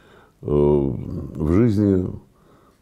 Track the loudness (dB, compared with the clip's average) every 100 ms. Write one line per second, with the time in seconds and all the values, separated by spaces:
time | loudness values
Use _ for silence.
0 | _ -20 _ _ -2 2 2 2 0 -4
1 | -8 -10 -10 -6 0 2 2 2 2 2
2 | -2 -8 -16 _ _ _ _ _